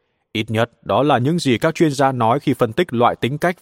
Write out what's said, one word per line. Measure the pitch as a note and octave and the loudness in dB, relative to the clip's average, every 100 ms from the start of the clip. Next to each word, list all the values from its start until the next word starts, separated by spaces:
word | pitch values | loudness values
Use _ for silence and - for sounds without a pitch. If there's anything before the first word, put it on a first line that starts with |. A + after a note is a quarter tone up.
| _ _ _ | _ _ _
Ít | A2 A2 | -8 -4
nhất, | A2 A#2 _ | -2 -2 _
đó | - G2 | -2 0
là | D3 C3 | 2 2
những | B2 F3 | 0 -2
gì | C#3+ A2+ | 0 0
các | D#3+ D#3+ | 0 0
chuyên | E3 | 0
gia | C3+ C3+ | 2 0
nói | B2+ A2+ C3 | 2 0 0
khi | - | 0
phân | B2+ A#2 | 0 -2
tích | A2 F#3 | -2 -2
loại | A#2 A#2 F2 | 2 2 2
tính | A#2+ D3 | -4 -2
cách | E3+ F3+ | -4 -4